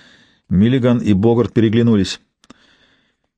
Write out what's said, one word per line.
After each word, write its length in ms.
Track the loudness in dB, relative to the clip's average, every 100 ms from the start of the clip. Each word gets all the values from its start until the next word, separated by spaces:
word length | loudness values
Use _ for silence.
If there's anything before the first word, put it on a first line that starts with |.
| _ _ _ _ -6
Миллиган 480 | 0 0 0 0 -2
и 160 | 0
Богарт 380 | 0 2 0 -2
переглянулись. 640 | 0 0 2 0 0 -2 -8 _ _ _ -20 _ _ _ _ _ _ _